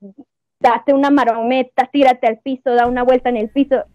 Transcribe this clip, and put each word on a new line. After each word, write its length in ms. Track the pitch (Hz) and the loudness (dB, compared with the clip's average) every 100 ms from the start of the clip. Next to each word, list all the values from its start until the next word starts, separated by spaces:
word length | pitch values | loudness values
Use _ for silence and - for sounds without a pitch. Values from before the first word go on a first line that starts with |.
| 196 233 - _ _ _ | -20 -20 -20 _ _ _
date 340 | 247 240 285 | 0 0 0
una 160 | 277 285 | 0 2
marometa, 800 | 285 233 226 233 262 254 - 254 | 2 2 -2 -2 -2 -2 -4 -2
tírate 360 | 285 262 247 233 | 2 2 2 -4
al 120 | 220 | -6
piso, 320 | 277 262 269 | -8 -8 -2
da 140 | 240 240 | 0 0
una 160 | 247 | 0
vuelta 260 | 247 262 254 | 0 0 0
en 80 | 240 | -4
el 120 | 214 | -4
piso. 360 | 277 269 254 - | -4 -2 -2 -4